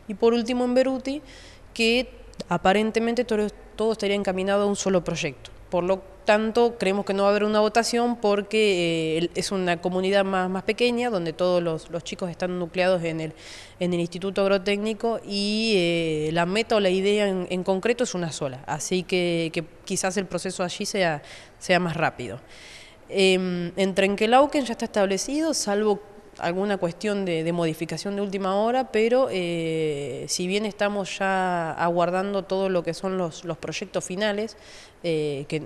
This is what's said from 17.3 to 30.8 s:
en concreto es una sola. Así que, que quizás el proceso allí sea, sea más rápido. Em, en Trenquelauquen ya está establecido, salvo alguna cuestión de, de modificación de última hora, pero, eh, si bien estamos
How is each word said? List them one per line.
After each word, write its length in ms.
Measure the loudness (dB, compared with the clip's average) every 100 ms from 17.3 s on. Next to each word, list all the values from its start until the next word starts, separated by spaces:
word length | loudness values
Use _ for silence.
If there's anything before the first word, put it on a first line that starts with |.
| 0 -2
en 140 | -2
concreto 400 | 0 0 0 0
es 100 | -2
una 160 | -2 -4
sola. 320 | -4 -6 -6 -6
Así 360 | -6 -2 -2
que, 480 | 0 0 2 0 -2
que 120 | -4 -8 -10
quizás 320 | -6 -2 -2 -2
el 100 | -4
proceso 360 | -4 -6 -4
allí 240 | -4 -4 -4
sea, 360 | 0 0 0 -8 -20 -20 -6
sea 220 | 2 4
más 160 | 4 0
rápido. 440 | 0 -2 -8 -10 -14 -20 -20 -20 -20 -20 -4
Em, 640 | 2 4 4 2 -2 -2 0
en 180 | 0
Trenquelauquen 720 | 2 2 2 4 6 6 2
ya 80 | -2
está 120 | -4
establecido, 680 | -2 0 2 0 -2 -2 0
salvo 460 | -2 0 0 2 0 -4 -20 -20 -6
alguna 380 | -4 -2 0 0
cuestión 480 | -2 -2 -2 -2
de, 200 | 0 0
de 80 | 0
modificación 640 | 0 0 -2 -6 -6 -4 -4
de 40 |
última 360 | -4 -2 0 2
hora, 340 | 2 0 0
pero, 380 | 2 4 4 2
eh, 960 | 0 -2 -2 -2 0 -2 -2 -6 -8 -6
si 200 | -4 -2
bien 180 | -2 -2
estamos 500 | -2